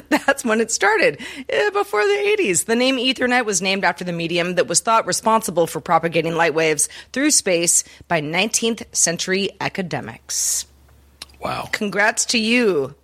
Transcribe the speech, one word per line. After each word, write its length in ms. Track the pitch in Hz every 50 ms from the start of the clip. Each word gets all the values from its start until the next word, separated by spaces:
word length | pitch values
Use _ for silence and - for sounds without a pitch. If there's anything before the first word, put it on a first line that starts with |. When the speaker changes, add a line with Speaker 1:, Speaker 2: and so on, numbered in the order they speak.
| - -
Speaker 1:
that's 360 | - - - - - - -
when 160 | 233 214 226
it 100 | 226 214
started, 500 | - - - - 440 427 320 165 147 - 247 - - 285 262 -
eh, 220 | - - 415 415
before 340 | 381 403 392 - - 415 415
the 240 | 403 403 403 403 403
eighties. 360 | 427 415 359 220 175 165 -
The 120 | - 226
name 200 | 240 254 262 269
Ethernet 480 | 254 226 262 254 - - 247 247 247 254
was 160 | 214 202 -
named 240 | 196 190 190 196 190
after 200 | 175 180 - 185
the 80 | 180 175
medium 420 | 170 170 165 175 175 170 180 180
that 140 | 175 156 127
was 120 | - -
thought 240 | - 233 226 226 -
responsible 600 | 185 175 - - 226 220 226 220 - 170 175 170
for 140 | 160 - 156
propagating 560 | - - 175 165 160 170 156 165 156 165 165
light 180 | 160 170 165 143
waves 340 | 160 160 156 151 147 - - - - - - -
through 200 | 254 277 311 -
space 500 | - - 202 180 170 170 170 - - - - - - -
by 140 | - 175 165
nineteenth 600 | 147 147 160 180 196 226 - - 233 226 226 196 - - -
century 580 | - - 170 165 170 - - 185 196 196 - - -
academics. 1040 | 139 - - - 190 160 143 131 110 104 120 - _ - - - - - - - - - _ _ _ _ - - _ _ _ _ - - - -
Speaker 2:
Wow. 280 | - - 131 127 - - -
Speaker 1:
Congrats 520 | - 214 202 185 202 202 220 233 - -
to 120 | - - 233
you, 560 | 214 220 233 247 240 208 180 147 135 127 - -